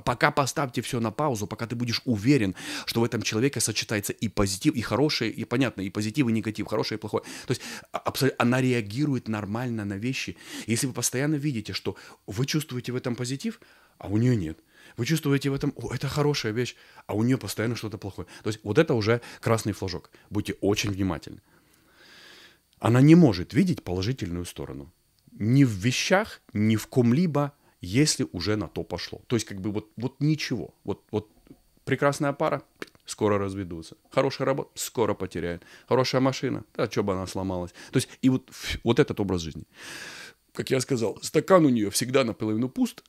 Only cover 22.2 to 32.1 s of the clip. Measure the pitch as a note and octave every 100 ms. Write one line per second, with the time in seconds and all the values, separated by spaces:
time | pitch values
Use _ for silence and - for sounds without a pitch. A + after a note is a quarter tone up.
22.2 | - - - _ _ - - A#2+ C#3+ E3
23.2 | D#3+ F2+ E2+ A2+ F#3 C3+ - F2+ F2+ F2
24.2 | F#2 F2 F2 - C#2 C2+ C#2 _ _ _
25.2 | _ - G#2+ C3 C3+ G2+ G#2+ B2+ - F#3+
26.2 | A3+ - _ G#2 A2 A2 - - A#2+ B2
27.2 | F3+ C#3+ C#3+ - _ _ F2 G#2+ D3+ -
28.2 | B2+ F#2+ E2+ G#2+ E2+ - E2 E2+ - -
29.2 | - A#2 - G2+ G2 G#2 - - B2 -
30.2 | D3 D3+ - A#2+ D2 - - G2 - G#2+
31.2 | - _ - - _ _ - C3 C#3+